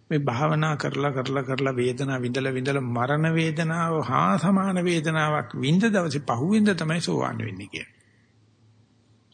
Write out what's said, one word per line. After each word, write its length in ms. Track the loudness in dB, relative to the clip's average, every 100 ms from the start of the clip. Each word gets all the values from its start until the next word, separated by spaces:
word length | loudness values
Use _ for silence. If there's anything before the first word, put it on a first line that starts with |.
මේ 160 | _ -2
භාවනා 540 | 0 0 0 2 0 -2
කරලා 340 | -4 -2 -2
කරලා 320 | -2 -2 -4
කරලා 320 | -2 -2 0 0
වේදනාව 460 | 0 -2 -4 -2
විඳලා 320 | -2 -2 -2
විඳලා 320 | -2 -2 -2 -2
මරණ 420 | -2 0 2 2
වේදනාව 640 | 2 0 0 -2 -2 0 0
හා 300 | 0 2 2 2
සමාන 440 | 4 2 2 0
වේදනාවක් 720 | 2 0 0 0 0 0 -2 -4
විඳ 280 | 2 4 4
දවසේ 400 | 2 0 -2 -2
පහුවෙන්ද 440 | 0 2 4 4
තමයි 300 | 2 0 -2
සෝවාන් 360 | 0 0 0 -4
වෙන්නේ 320 | -6 -8 -12
කියලා. 240 | -14 -14 _ _ _ _ _ _ _ _ _ _ _ _ _ _